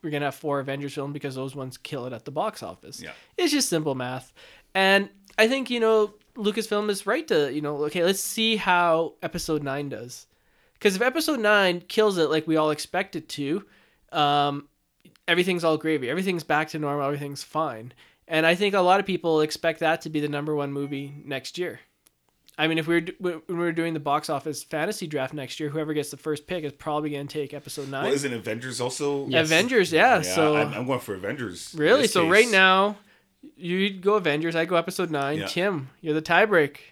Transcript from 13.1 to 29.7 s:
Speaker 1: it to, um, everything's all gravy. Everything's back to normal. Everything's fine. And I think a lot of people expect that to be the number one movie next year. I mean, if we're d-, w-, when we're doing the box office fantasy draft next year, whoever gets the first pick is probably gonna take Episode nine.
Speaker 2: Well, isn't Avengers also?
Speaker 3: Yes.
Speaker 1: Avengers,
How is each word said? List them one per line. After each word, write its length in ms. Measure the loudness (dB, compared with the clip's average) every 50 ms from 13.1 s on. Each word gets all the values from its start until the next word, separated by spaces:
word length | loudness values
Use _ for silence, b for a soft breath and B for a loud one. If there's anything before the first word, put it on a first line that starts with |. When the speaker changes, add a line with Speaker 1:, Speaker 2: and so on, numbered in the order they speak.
| -8
Speaker 1:
it 120 | -12 -10 _
to, 360 | -8 -6 -4 -2 -2 -4 -4 b b b b b b b b b
um, 560 | 0 2 2 4 4 2 2 0 -2 -4 -10 _ _ _ _ _ _ _ _ -20 _ _ _
everything's 380 | 0 2 2 2 2 0 0 2
all 120 | 2 2
gravy. 320 | 2 0 0 0 0 0 -2
Everything's 360 | -4 -2 -2 -2 -2 -4 -2
back 240 | 0 0 0 0 -2
to 80 | -6 -6
normal. 260 | -4 -4 -2 -2 -2
Everything's 360 | -2 -2 -4 -6 -10 -10 -12
fine. 500 | -14 -8 -4 -4 -4 -4 -6 -10 -14 -16 -20 b b b b b b -2
And 180 | 0 2 4
I 80 | 4 2
think 200 | 2 0 0 2
a 60 | 2
lot 200 | 4 4 4 4
of 60 | 2
people 340 | -2 -4 -2 0 2 2 2
expect 400 | 2 0 -2 -2 -2 -4 -2 0
that 220 | 0 0 0 0
to 60 | -4 -6
be 100 | -4 -2
the 80 | -2 -2
number 260 | -4 -4 -4 -2 -2
one 180 | -2 -2 -4
movie 400 | -4 -6 -6 -6 -6 -8 -8 -10 -14 -16 -12
next 340 | -8 -10 -8 -8 -10 -8 -6
year. 220 | -6 -6 -6 -12 -18 _ _ _ _ _ _ _ _ _ _ _ _ -20 _ -2
I 100 | 0 0
mean, 80 | 2 0
if 80 | 0
we're 140 | 2 0 0
d-, 140 | 0 -2 -12 _
w-, 220 | -6 -6 -6 -6 -8
when 120 | -8 -4 -2
we're 140 | -2 -2
doing 220 | 0 -2 -2 -2 -4
the 60 | -4
box 280 | -2 0 -2 0 0 -2
office 340 | -6 -4 -4 -6 -8 -8
fantasy 440 | -10 _ -4 -4 -2 -4 -4 -6 -8
draft 260 | -6 -4 -4 -4 -4
next 260 | -6 -8 -10 -10 -8 -6
year, 100 | -6 -4
whoever 240 | -4 -4 -4 -2 -2
gets 160 | -4 -4 -4
the 60 | -8 -10
first 280 | -6 -4 -4 -4 -4
pick 160 | -6 -8 -6
is 100 | -6 -8
probably 380 | -10 _ -6 -4 -4 -2 -2 -4
gonna 140 | -6 -6 -8
take 300 | -8 -6 -6 -6 -6 -8
Episode 340 | -14 -12 -12 -10 -10 -8 -8
nine. 160 | -6 -4 -2
Speaker 2:
Well, 80 | 0
isn't 200 | 0 0 0 -2 -4
Avengers 460 | -4 -4 -4 -6 -6 -6 -8 -6 -4
also? 440 | -4 -4 -4 -2 -2 -2 -2 -2 -4 0
Speaker 3:
Yes. 180 | 2 2 2
Speaker 1:
Avengers, 460 | 4 4 2 2 4